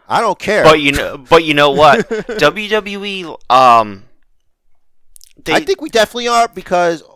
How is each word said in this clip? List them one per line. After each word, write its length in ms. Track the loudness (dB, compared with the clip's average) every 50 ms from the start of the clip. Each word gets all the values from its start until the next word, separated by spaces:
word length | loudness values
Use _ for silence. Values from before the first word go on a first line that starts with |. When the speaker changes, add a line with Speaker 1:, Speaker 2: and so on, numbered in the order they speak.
| _ -4
Speaker 1:
I 100 | -2 -2
don't 180 | -2 -2 -4 -4
care. 280 | -4 -2 0 2 4
Speaker 2:
But 160 | 4 4 4
you 100 | 2 0
know, 260 | -2 -2 -4 -8 -10 -12
but 280 | -2 0 2 2 2
you 80 | 2 0
know 180 | 2 2 2
what? 380 | 2 4 4 4 4 2 0 -4 -8 -10 -8 -8
Speaker 1:
<laughs> 100 | -4 -2
Speaker 2:
W 280 | -2 -2 -2 -2 -6 -6
W 380 | -6 -6 -6 -6 -10 -10 -10
E, 180 | -10 -10 -10 -12 -12 -14 -12 -4 0
um, 540 | 2 4 6 6 6 4 2 0 -6 -16 -20 _ _ _ _ _ _ _ _ _ _ _ _ _ _ _ _ _ _ _ _ _ -20 -20 -20 -20 _ _
they 120 | -8 -4 -4
Speaker 1:
I 80 | -4
think 180 | -2 -4 -6 -6
we 100 | -6 -4
definitely 380 | -2 0 0 0 -2 -6 -6 -2
are 220 | 0 0 0 -2
because 520 | -4 -10 -8 -4 -2 -2 0 -2 -2 -6 -10 _ _